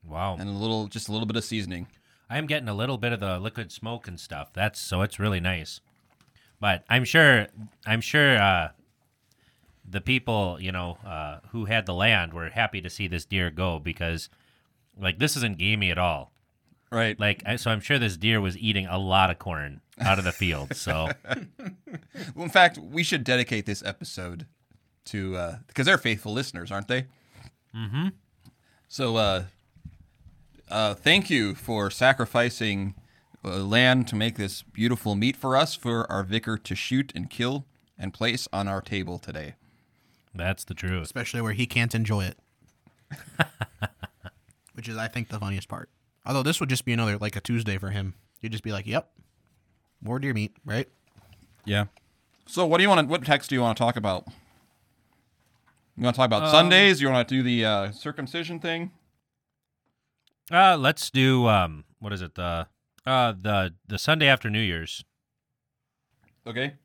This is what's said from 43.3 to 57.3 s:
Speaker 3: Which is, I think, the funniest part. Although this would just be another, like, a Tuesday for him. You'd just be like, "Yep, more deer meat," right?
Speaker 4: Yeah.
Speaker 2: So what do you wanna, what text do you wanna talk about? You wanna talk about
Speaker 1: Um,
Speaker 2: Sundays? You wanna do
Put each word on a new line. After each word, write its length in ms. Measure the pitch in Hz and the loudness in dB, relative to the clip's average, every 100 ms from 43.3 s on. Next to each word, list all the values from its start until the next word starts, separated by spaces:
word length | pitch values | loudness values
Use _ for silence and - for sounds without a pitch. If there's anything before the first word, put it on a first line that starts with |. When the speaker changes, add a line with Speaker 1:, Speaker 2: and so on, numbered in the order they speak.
| - - _ - _ - _ - _ 92 _ _ _ _ | -4 -4 _ -12 _ -12 _ -20 _ -20 _ _ _ _
Speaker 3:
Which 160 | - 117 | -18 -12
is, 80 | 110 | -8
I 100 | 113 | -6
think, 220 | 123 113 | -6 -8
the 100 | 110 | -6
funniest 280 | 101 98 - | -6 -6 -8
part. 200 | - - _ _ _ - | -14 -14 _ _ _ -4
Although 180 | 135 | -2
this 160 | 131 165 | 0 0
would 100 | 147 | 0
just 160 | 127 - | -2 0
be 60 | |
another, 240 | 117 113 101 | 0 0 0
like, 180 | 104 104 | -4 -6
a 60 | |
Tuesday 360 | - 120 110 98 | -2 -2 -2 -4
for 140 | 98 | -4
him. 240 | 101 95 90 _ _ | -4 -6 -10 _ _
You'd 100 | 113 | -8
just 120 | 110 | -8
be 80 | 110 | -6
like, 140 | 101 95 | -8 -4
"Yep, 240 | 123 - _ _ _ _ _ _ _ _ _ | -4 -4 _ _ _ _ _ _ _ _ _
more 180 | 107 123 | -6 -4
deer 140 | 139 | -2
meat," 220 | 117 107 _ - | -2 -4 _ -6
right? 240 | 107 - _ _ - _ - _ _ | -6 -6 _ _ -20 _ -20 _ _
Speaker 4:
Yeah. 220 | - 101 104 _ _ _ _ _ - | -2 0 0 _ _ _ _ _ -12
Speaker 2:
So 200 | - 175 | 0 4
what 120 | 170 | 6
do 60 | |
you 60 | 196 | 8
wanna, 160 | 185 143 | 6 6
what 160 | 160 | 0
text 260 | 127 143 - | 2 2 2
do 60 | 135 | 2
you 60 | |
wanna 140 | 117 110 | 2 2
talk 200 | 120 120 | 0 0
about? 300 | 104 92 - - _ _ _ _ _ _ _ _ _ _ _ _ _ _ _ - | -2 -2 -6 -20 _ _ _ _ _ _ _ _ _ _ _ _ _ _ _ -2
You 60 | |
wanna 120 | 123 120 | -2 2
talk 100 | 127 | 4
about 180 | 107 | 4
Speaker 1:
Um, 60 | 156 | 8
Speaker 2:
Sundays? 480 | 151 175 185 202 170 | 8 10 10 10 8
You 80 | 139 | 4
wanna 140 | 127 | 4
do 180 | 117 | 2